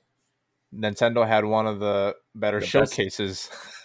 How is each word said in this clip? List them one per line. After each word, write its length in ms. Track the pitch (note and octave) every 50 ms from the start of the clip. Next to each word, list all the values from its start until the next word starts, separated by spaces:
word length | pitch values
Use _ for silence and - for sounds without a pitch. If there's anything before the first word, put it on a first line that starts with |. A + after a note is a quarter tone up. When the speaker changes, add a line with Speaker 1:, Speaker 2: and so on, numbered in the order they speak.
| _ _ _ _ _ _ _ _ _ _ _ _ _ _ -
Speaker 1:
Nintendo 500 | G#2 A2 G#2+ G2+ - A#2+ A#2 A#2 A#2+ A#2
had 200 | A2 A2+ G#2+ G#2
one 220 | G#2+ A2 A2 A2 A2
of 120 | G#2+ G2+
the 360 | G2+ G2+ G2+ G2 G2 G2+ G2 - _ _ -
better 260 | A2 G#2 G#2+ G#2 G#2
Speaker 2:
The 40 | G2
best. 60 | F#2
Speaker 1:
showcases. 800 | - C#3 - - - - G#2 F#2+ - - G#2+ G2 F#2+ - - - - - - - - - -